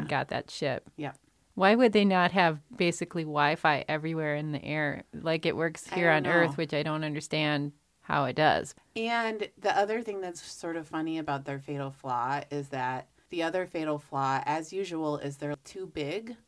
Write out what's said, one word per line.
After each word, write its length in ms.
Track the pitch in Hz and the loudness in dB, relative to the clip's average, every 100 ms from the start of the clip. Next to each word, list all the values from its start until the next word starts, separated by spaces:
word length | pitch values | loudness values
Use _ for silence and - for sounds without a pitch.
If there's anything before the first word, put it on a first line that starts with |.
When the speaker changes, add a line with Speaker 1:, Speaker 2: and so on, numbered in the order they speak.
Speaker 1:
Yeah. 0 | 151 | -2
Speaker 2:
got 200 | 139 139 | -2 -2
that 220 | - - | -6 -8
ship. 380 | - 143 127 - - | -4 -4 -4 -8 -10
Speaker 1:
Yeah. 160 | 147 - _ _ _ - | -10 -10 _ _ _ 4
Speaker 2:
Why 180 | 190 | 6
would 180 | 226 240 | 8 6
they 140 | 208 202 | 6 6
not 260 | 185 175 | 6 4
have 260 | 185 170 151 - | 4 4 2 -6
basically 480 | - 175 170 170 175 | 0 0 0 -4 -4
Wi-Fi 600 | 156 147 147 160 160 143 - | -2 2 2 4 4 2 0
everywhere 480 | 156 160 160 151 | -2 -2 -2 -2
in 180 | 147 156 | -2 -2
the 120 | 147 | -4
air 380 | - 151 147 147 - | -4 -2 -2 -4 -10
like 320 | - 165 160 | -6 -2 0
it 120 | 165 107 | 0 0
works 300 | 165 160 - | -2 -4 -6
Speaker 1:
I 40 | 180 | 2
Speaker 2:
here 140 | 170 | 4
Speaker 1:
don't 160 | 156 139 | 4 6
Speaker 2:
on 60 | |
Earth, 180 | 170 165 | 4 4
Speaker 1:
know. 20 | 143 | 2
Speaker 2:
which 160 | 156 | -2
I 80 | 147 | -2
don't 220 | 156 156 | -2 -2
understand 680 | 156 151 - 156 151 147 143 - _ _ | -4 -6 -2 0 2 0 -2 -8 _ _
how 240 | - 147 | -4 0
it 100 | 131 156 | 0 4
does. 380 | 151 80 - - _ 226 | 4 4 0 -10 _ -6
Speaker 1:
And 500 | 226 233 226 220 202 _ | -2 0 -2 -4 -8 _
the 180 | 196 196 | 0 2
other 240 | 202 226 | 2 0
thing 200 | 226 196 | -4 -6
that's 180 | 180 170 | -8 -10
sort 360 | - - 170 165 | -14 -10 -6 -6
of 120 | 151 | -6
funny 300 | 160 160 160 | -4 -2 -2
about 260 | 151 139 | -2 -4
their 140 | 139 139 | -4 -8
fatal 320 | 139 143 135 | -6 -6 -6
flaw 500 | 135 135 123 123 143 - | -8 -4 -2 0 -2 -4
is 180 | 143 139 | -8 -6
that 380 | 135 127 131 - _ _ | -4 -4 -4 -8 _ _
the 140 | 175 | -4
other 240 | 165 185 180 | -2 -2 -4
fatal 320 | 170 156 147 | -4 -2 -4
flaw, 420 | - 139 135 135 139 | -4 -2 0 0 0
as 260 | 156 156 | -2 -4
usual, 460 | 190 185 160 151 147 | -6 -6 -4 -2 -2
is 180 | 143 139 | -6 -6
they're 200 | 147 147 | -8 -8
too 220 | - 190 190 | -10 -12 -10
big. 500 | 160 143 196 226 233 | -6 -6 -6 -8 -14